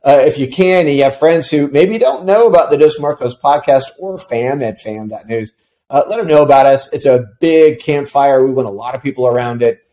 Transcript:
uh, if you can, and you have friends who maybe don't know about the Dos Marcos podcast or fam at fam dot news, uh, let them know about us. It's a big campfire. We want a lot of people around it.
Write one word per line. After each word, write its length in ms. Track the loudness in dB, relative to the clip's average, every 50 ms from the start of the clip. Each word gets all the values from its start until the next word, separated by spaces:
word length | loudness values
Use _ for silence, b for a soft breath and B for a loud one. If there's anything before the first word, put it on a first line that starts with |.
| 4
uh, 180 | 4 4 4 4
if 100 | 2 0 -2
you 100 | -6 -6
can, 380 | -2 -2 0 2 2 2 0
and 80 | 0 2
you 100 | 2 0
have 140 | 0 0 0
friends 320 | 0 2 2 0 -2 -2
who 180 | -2 -2 -2 0
maybe 280 | 2 0 0 2 0
don't 300 | 0 0 -2 -2 -4 -2
know 200 | 0 2 2 2
about 220 | 4 4 2 2 2
the 80 | 2
Dos 240 | 2 2 2 2 0
Marcos 340 | -6 -8 -6 -6 -8 -10 -10
podcast 500 | _ -2 -2 -2 0 0 0 0 0 0 -4 -16 -14
or 200 | -14 -12 -12 -14
fam 440 | -12 -8 -6 -6 -4 -4 -6 -6
at 160 | -6 -8 -10 -12
fam 300 | -14 -14 -14 -12 -12 -14
dot 180 | -14 -16 -12
news, 260 | -8 -8 -8 -8 -10 _ _ _ _ _ _ _ _
uh, 140 | -2 -2 -2
let 120 | -2 -4 -6
them 80 | -2
know 160 | 2 4 4
about 240 | 4 6 4 4 6
us. 260 | 4 2 2 -2 -8
It's 140 | -10 -2 0
a 200 | 2 2 0 0 -6 _ _
big 400 | -2 2 4 4 4 4 2 0
campfire. 640 | -6 -4 -4 -4 -4 -4 -2 0 2 2 2 2 2
We 80 | 0
want 160 | 0 -4 -6 -6
a 20 |
lot 240 | -10 -12 -12 -12 -12
of 80 | -8
people 240 | -8 -10 -6 -2 -2
around 360 | -2 0 -2 -4 -4 -4 0
it. 200 | 0 -2 -2 _ _ _